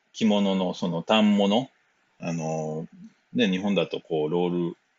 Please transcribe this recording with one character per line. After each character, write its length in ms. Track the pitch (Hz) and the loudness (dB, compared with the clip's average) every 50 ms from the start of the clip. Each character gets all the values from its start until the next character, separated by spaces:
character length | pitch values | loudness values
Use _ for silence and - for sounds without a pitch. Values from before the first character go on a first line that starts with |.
| _ _ - | _ _ -6
着 120 | - 120 | -2 0
物 300 | 107 104 104 101 98 95 | 2 2 2 2 2 0
の 180 | 95 95 90 - | 0 0 -2 -4
そ 140 | - 101 | -4 -4
の 160 | 90 82 85 87 | -4 -4 -4 -2
反 320 | - 110 110 107 104 104 | 2 2 4 4 4 4
物、 320 | 101 101 98 104 120 131 - _ _ _ _ _ _ _ _ _ - | 4 4 4 2 2 0 -2 _ _ _ _ _ _ _ _ _ -10
あ 140 | - 87 85 | -8 -6 -4
の、 540 | 82 78 80 80 80 78 78 78 80 85 - - - - - _ _ _ _ - | -4 -4 -4 -4 -4 -4 -6 -6 -8 -10 -12 -14 -20 -20 -20 _ _ _ _ -2
ね、 160 | 120 120 95 | 0 0 0
日 80 | 92 | 0
本 180 | 90 101 101 101 | 0 -2 0 0
だ 120 | 87 82 | 0 0
と 120 | 78 - - | -2 -4 -8
こ 260 | - - 85 78 76 | -6 -4 -2 -2 -2
う 40 | 76 | 0
ロ 180 | 82 87 90 | 0 0 0
ー 220 | 87 87 87 87 85 | 0 0 -2 -2 -4
ル 80 | - - _ _ _ | -6 -10 _ _ _